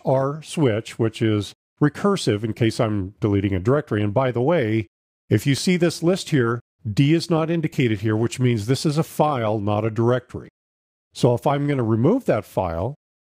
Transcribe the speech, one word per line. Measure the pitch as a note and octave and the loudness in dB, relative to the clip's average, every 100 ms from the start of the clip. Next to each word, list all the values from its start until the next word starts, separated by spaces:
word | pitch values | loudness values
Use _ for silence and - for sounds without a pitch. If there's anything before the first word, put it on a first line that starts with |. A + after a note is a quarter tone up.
R | - C3 C3+ D#3 | 0 0 0 -6
switch, | - - C3+ G#2+ - - | -8 0 0 0 -4 -2
which | A2+ - | -2 0
is | A2+ G#2 G2+ - _ _ | 0 0 -2 -12 _ _
recursive | D3 - G3+ F#3+ - G#2 | -2 0 -2 0 0 -2
in | A2+ | -4
case | - A2+ - | -2 -2 0
I'm | A2+ G#2 F#2 - | -2 -2 -6 -4
deleting | A2 G2+ G2 | 0 2 0
a | F#2+ | 0
directory. | G2+ C#3+ - G#2 | 0 0 0 -2
And | G#2 | 0
by | G#2 C3 | 0 -2
the | A#2+ | -2
way, | C3 F3 A2 A2 G#2+ _ _ _ _ | 0 0 0 -2 -4 _ _ _ _
if | A2+ C#3+ | 0 2
you | |
see | C3 - F3+ | 0 0 2
this | E3+ - | 0 0
list | E3 F#3 - | 0 0 0
here, | C#3+ A#2 A#2+ - _ A2 | 0 0 -2 -8 _ -4
D | G#2 C#3+ | 2 4
is | E3 - | 2 2
not | D#3+ D#3+ | -2 0
indicated | E3+ D#3 - B2 G#2 | -2 -2 0 0 0
here, | A2 G#2+ | 0 0
which | A#2 - | -2 0
means | B2+ A#2 G#2 | 0 0 0
this | C3+ | 0
is | D#3+ D3 | 0 0
a | |
file, | D#3+ - D3+ C3+ A2 A2 | -2 0 0 0 -2 -2
not | G2+ G#2 | 0 0
a | A2+ | 0
directory. | A2 A#2 B2 - D2+ - _ _ _ _ _ _ | 0 0 0 -4 -14 -14 _ _ _ _ _ _
So | - B2+ | 0 2
if | A#2+ D3+ | 2 0
I'm | C#3+ C#3+ | 0 0
gonna | C#3 | 0
remove | A2 A2 C3+ B3+ - | 0 2 4 2 0
that | A2+ | -2
file, | - - F2+ E2 G#2+ D3 _ _ _ | -2 -4 -4 -4 -6 -8 _ _ _